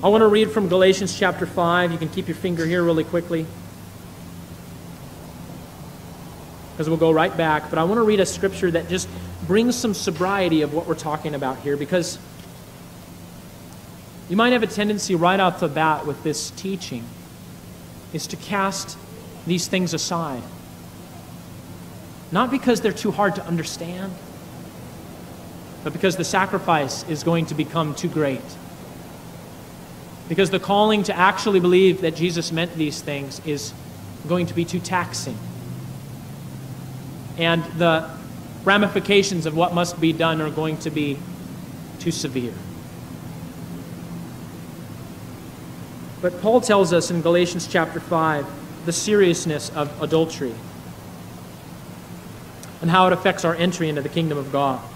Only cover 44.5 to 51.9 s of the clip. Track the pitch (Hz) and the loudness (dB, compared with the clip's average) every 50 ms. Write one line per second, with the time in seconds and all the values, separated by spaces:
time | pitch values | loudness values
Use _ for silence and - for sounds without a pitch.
44.5 | - - - - - - - - - - - - - - - - - - - - | -12 -12 -12 -12 -12 -12 -12 -12 -12 -12 -12 -12 -12 -12 -12 -12 -12 -12 -14 -14
45.5 | - - - - - - - - - - - - - - - 180 175 - - 214 | -14 -14 -14 -14 -12 -12 -12 -12 -12 -12 -12 -12 -10 -2 -2 -2 -2 2 2 6
46.5 | 226 247 - - 208 202 190 165 175 170 160 - 175 170 156 170 170 175 180 175 | 6 6 6 8 6 6 8 8 6 4 4 4 0 2 4 6 6 6 6 4
47.5 | 175 175 - - - 180 160 165 - 170 - - 175 160 160 160 156 147 139 - | 2 -4 -6 2 2 2 2 2 -2 -8 -2 0 2 4 4 4 4 2 0 -4
48.5 | - - - - - - - 170 165 - - 208 214 208 196 175 165 175 - 170 | -8 -12 -12 -12 -14 -6 -4 -2 -2 -2 2 4 6 8 8 6 6 4 0 -2
49.5 | 151 143 - - - 156 147 143 - - 160 143 156 160 165 160 - - 143 123 | -2 -2 -4 -4 -2 -2 -2 -2 -2 -4 -2 2 4 4 4 2 0 -4 -4 -4
50.5 | 110 113 - - - - - - - - - - - - - - - - - - | -4 -6 -12 -12 -14 -14 -14 -14 -14 -14 -14 -16 -14 -14 -14 -14 -14 -14 -14 -14
51.5 | - - - - - - - - | -16 -16 -16 -16 -16 -16 -14 -14